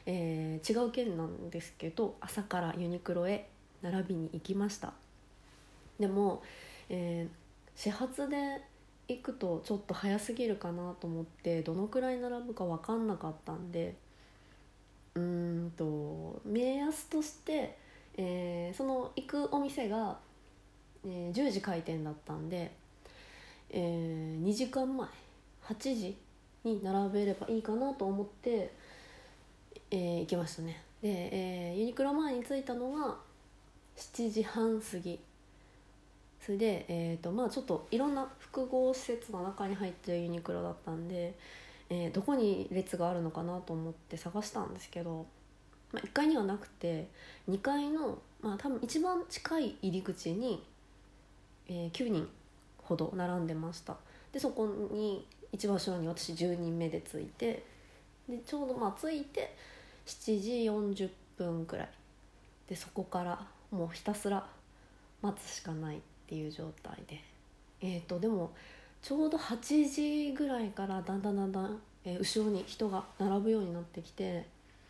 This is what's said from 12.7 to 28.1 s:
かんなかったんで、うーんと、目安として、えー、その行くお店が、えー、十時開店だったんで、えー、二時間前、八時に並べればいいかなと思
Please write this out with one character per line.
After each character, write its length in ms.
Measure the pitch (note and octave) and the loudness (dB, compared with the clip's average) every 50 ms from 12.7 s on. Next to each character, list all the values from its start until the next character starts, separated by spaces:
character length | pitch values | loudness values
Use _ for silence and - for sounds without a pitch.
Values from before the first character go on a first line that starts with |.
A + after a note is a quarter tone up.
| E3 D#3+ | 0 0
か 160 | - - A3+ | 0 0 0
ん 120 | A3+ A3+ | 2 2
な 100 | G#3+ G3+ | 2 2
か 120 | - - D#3 | 0 -2 -4
っ 60 | D#3 - - | -6 -6 -8
た 80 | - | -8
ん 180 | D#3+ E3+ F3+ F3 | -8 -6 -6 -4
で、 240 | E3+ E3+ E3 F3 F3+ - - - - - - - - - - - - - - - - - - - - - - - - | -2 -2 -2 -2 -4 -8 -16 -20 -20 -20 -20 -20 -20 -20 -20 -20 -20 -20 -20 -20 -20 -20 -20 -20 -20 -20 -14 -6 -2
う 40 | F3 | 0
ー 460 | F3 F3 F3 F3 F3 E3+ E3+ E3+ E3+ | 0 2 2 2 0 0 0 0 -2
ん 40 | E3+ E3 | -2 -2
と、 640 | - E3 D#3 D3+ D3+ D3 D3 D#3+ D#3+ D#3+ D#3+ - - - | -2 0 0 0 0 -2 -4 -6 -6 -8 -8 -8 -8 -4
目 300 | G#3 G#3 A#3 B3 C4 C4+ | 0 0 2 2 2 2
安 340 | C#4 C#4+ D4+ D4+ - - - | 2 2 0 0 -2 -4 -2
と 100 | - D#4 | 0 0
し 200 | D4+ - - - | 0 -2 -4 -8
て、 360 | - - D#4 D4 - - - - - - - - - - - | -4 0 0 0 0 -2 -4 -10 -18 -20 -20 -20 -20 -10 -4
え 540 | - F#3 F3+ F3+ F3+ F3+ F3 F3 F3 F3 F3 G3 | -2 -2 0 0 0 0 -2 -2 -2 -2 -2 -2
ー、 0 | |
そ 100 | - C4+ | 0 0
の 280 | C4+ C4 B3+ B3 B3+ - | 2 2 0 0 -2 -4
行 100 | - C4 | -6 -6
く 280 | - - C#4+ C#4+ - - | -2 0 0 2 2 4
お 40 | C#4+ | 2
店 320 | C#4 C4+ C#4 D4+ A#3+ G3 | 2 2 0 0 0 2
が、 260 | G#3 A3+ A3 G3 - - - - - - - - - - - - - - - - - - - | 2 2 2 0 -2 -4 -10 -20 -20 -20 -20 -20 -20 -20 -20 -20 -20 -20 -20 -20 -16 -10 -8
え 240 | G3 F3+ F3+ F3 F3 | -6 -4 -4 -2 0
ー、 20 | F3+ | 2
十 160 | A#3 D4 C4+ | 4 4 4
時 100 | F#3+ G3 | 2 2
開 220 | - G#3 F3 E3 | 0 0 0 0
店 200 | E3 - D#3+ D#3+ D#3 | 0 0 0 0 -2
だ 80 | D3+ | -2
っ 20 | D3+ - - | -6 -6 -8
た 80 | - | -6
ん 160 | D3+ D#3 D#3 D#3+ | -6 -4 -2 -2
で、 320 | F3+ F3 E3 E3 - - - - - - - - - - - - - - - - - - - - | -2 -2 -2 -4 -8 -12 -20 -20 -20 -20 -20 -20 -20 -20 -20 -20 -20 -20 -20 -20 -20 -20 -10 -4
え 640 | - - F3 E3+ E3+ E3 E3 E3 D#3+ D#3+ D#3+ D#3+ D#3+ | 0 0 2 2 2 2 0 0 0 -2 -2 -2 -2
ー、 60 | D#3+ | 2
二 100 | E3 G3 | 2 4
時 140 | G#3 A#3 C4 | 4 4 2
間 300 | B3 C4 C4+ C4 C4 C4+ | 2 2 2 2 2 2
前、 100 | C4 G#3+ - - - - - - - - - - - | 0 -2 -4 -6 -14 -20 -20 -20 -20 -20 -20 -20 -12
八 320 | - - A3 - - C4+ C4 | -8 -8 -6 -2 0 0 0
時 220 | A3+ F#3+ F#3 G3+ - - - - - - - - - - | 0 0 -2 -4 -6 -12 -20 -20 -20 -20 -20 -10 -4 0
に 180 | A3+ A3 G3 | 0 0 2
並 280 | G3 G#3+ G3 G3 G3+ G3 | 2 2 4 4 4 4
べ 140 | G3+ G3+ G#3 | 4 4 4
れ 80 | G3 F#3 | 4 2
ば 120 | - - - | 0 0 0
い 120 | A3+ A3 | 0 0
い 20 | |
か 80 | G#3+ - G#3+ | 2 2 2
な 180 | A#3 C4 C#4 C4+ | 2 2 2 0
と 100 | - G3 | 0 0
思 200 | G3 | 2